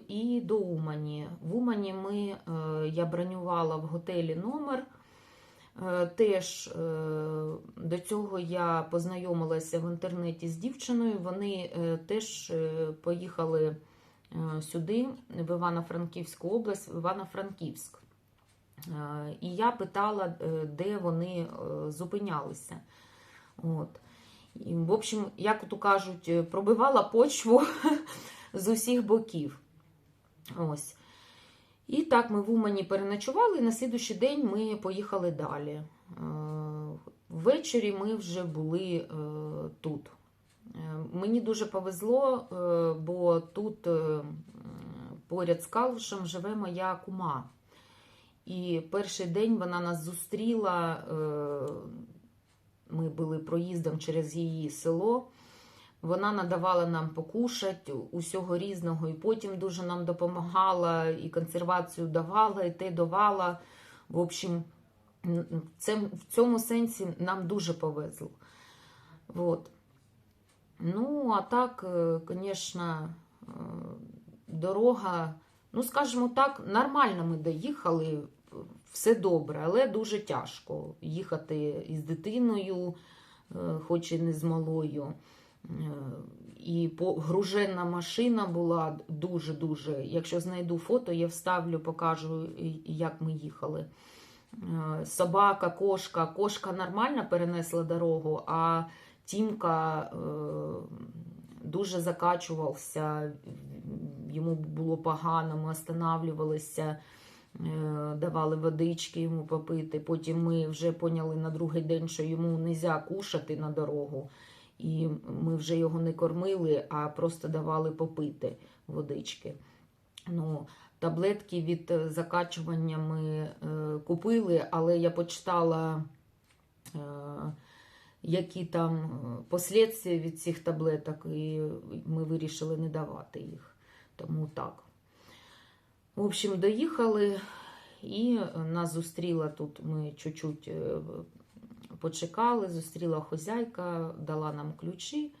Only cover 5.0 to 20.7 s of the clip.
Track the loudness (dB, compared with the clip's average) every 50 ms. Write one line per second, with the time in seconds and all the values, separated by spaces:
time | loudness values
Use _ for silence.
5 | -20 -20 -20 -20 -20 -20 -20 -20 -20 -20 -20 -20 -20 -20 _ -8 -4 0 2 2
6 | 2 2 4 4 6 6 6 4 0 -2 -6 -10 -10 -8 -6 -4 -2 -2 -2 -2
7 | -2 -2 -2 -2 -2 -2 -2 -2 -2 -4 -6 -8 -10 -14 -12 -8 -4 -2 -2 -2
8 | -2 -2 -2 -2 -2 -2 -4 -4 -2 -2 0 0 2 2 2 2 0 0 0 0
9 | 0 0 -2 -4 -2 0 0 0 2 2 0 0 0 -2 -2 -2 0 -2 -2 -4
10 | -4 -4 -2 -2 -2 -2 -4 -4 -4 -6 -4 -4 -4 -4 -6 -6 -2 0 2 4
11 | 4 2 2 0 -2 -4 -4 -2 -2 -2 -2 -4 -6 -6 -4 -2 0 0 0 -2
12 | -2 -2 -2 -2 -2 -4 -8 -10 -6 -4 -2 0 0 0 0 -2 -2 -2 -4 -2
13 | -2 -2 -2 -2 -4 -4 -4 -2 0 2 4 4 4 2 0 -4 -10 -18 -20 -20
14 | -20 -20 _ _ _ _ -6 -4 -4 -2 -2 -4 -6 -4 -4 -4 -2 0 2 2
15 | 2 0 -4 -8 -14 -10 -6 -4 -2 0 0 0 2 2 0 0 -2 -2 -4 -4
16 | -4 -4 -6 -8 -10 -10 -10 -8 -2 0 0 0 2 0 -2 -2 -6 -8 -6 -2
17 | -2 -2 -2 -2 -6 -8 -6 -6 -6 -6 -8 -8 -8 -8 -8 -10 -14 -16 -18 -20
18 | -20 _ _ _ _ _ _ _ _ _ _ _ _ _ _ -18 -12 -10 -8 -8
19 | -6 -6 -6 -6 -6 -8 -8 -8 -8 -6 0 2 4 4 4 2 -4 -2 0 2
20 | 2 2 2 2 0 -2 -2 -2 -2 -2 0 -2 -2 -4